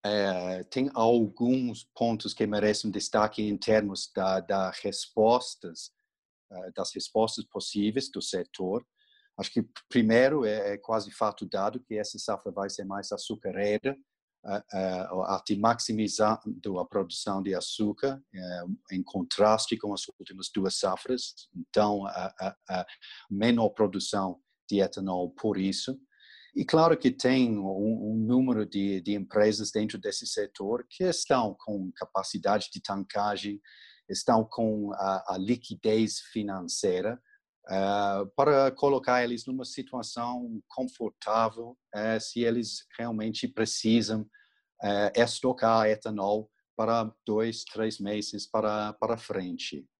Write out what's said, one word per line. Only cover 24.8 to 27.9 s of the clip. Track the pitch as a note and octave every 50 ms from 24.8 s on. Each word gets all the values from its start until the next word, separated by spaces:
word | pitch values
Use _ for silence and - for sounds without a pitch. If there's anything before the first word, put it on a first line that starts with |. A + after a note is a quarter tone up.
| G2 F2+ - G2+ G2 G2 F#2 F2+ F2+ E2+
por | - - - A2 G2+
isso. | G2 F#2+ G2 F#2+ - - - C3 - _ _ _ _ - - - - - _ _
E | - -
claro | - - E3+ E3 E3 D#3+
que | - - B2+
tem | B2 - - B2+ B2+ C3 B2+ A#2 A2 G#2
um, | F#2+ F#2+ F#2+ F#2+ G#2 A2